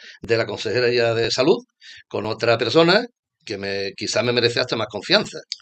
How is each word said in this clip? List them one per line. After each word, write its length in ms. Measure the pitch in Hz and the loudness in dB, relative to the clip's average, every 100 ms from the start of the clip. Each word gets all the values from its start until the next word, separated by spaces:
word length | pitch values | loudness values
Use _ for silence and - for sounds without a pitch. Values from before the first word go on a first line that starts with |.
| - - | -20 -12
de 160 | - 113 | -2 0
la 80 | 110 | 0
consejera 460 | 101 - 120 120 | -4 -4 0 2
ya 240 | 120 117 113 | 2 2 0
de 160 | 117 | 0
salud 260 | - 139 240 - _ - - - | 0 2 2 -2 _ -20 -20 -10
con 200 | 104 104 | -6 -4
otra 280 | 107 117 113 | -2 0 2
persona 440 | 113 151 170 196 247 _ _ _ - | 2 4 6 4 2 _ _ _ -12
que 120 | 101 | -8
me, 360 | 98 98 98 - | -6 -4 -6 -6
quizá 240 | 104 110 | -4 -2
me 100 | 120 | 0
merece 280 | 123 117 131 | 2 0 0
hasta 160 | 131 127 | -4 -4
más 120 | 107 | -6
confianza, 480 | 101 - 190 - 78 - - | -6 0 0 0 -10 -14 -16